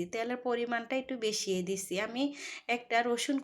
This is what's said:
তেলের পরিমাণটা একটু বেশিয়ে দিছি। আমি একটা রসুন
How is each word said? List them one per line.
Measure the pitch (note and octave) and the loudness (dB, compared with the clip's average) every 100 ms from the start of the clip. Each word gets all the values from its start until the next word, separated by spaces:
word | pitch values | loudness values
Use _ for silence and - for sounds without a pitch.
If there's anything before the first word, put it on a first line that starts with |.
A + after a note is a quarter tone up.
| F3 | -2
তেলের | A3+ A#3 B3 B3 | -2 -2 -2 0
পরিমাণটা | A#3+ A#3+ A#3 A#3 C4 | 0 0 -2 0 -2
একটু | C4 B3+ A3 | -2 -2 0
বেশিয়ে | G#3 - F#3 | 0 0 0
দিছি। | F3+ F#3+ - F3+ A3 | 0 -2 -2 -2 -2
আমি | A#3+ C#4+ C#4+ - - - A#3+ | 0 0 -2 -10 -8 -2 -2
একটা | - A#3 | 2 4
রসুন | A#3+ A#3 C4 C#4 | 4 2 2 2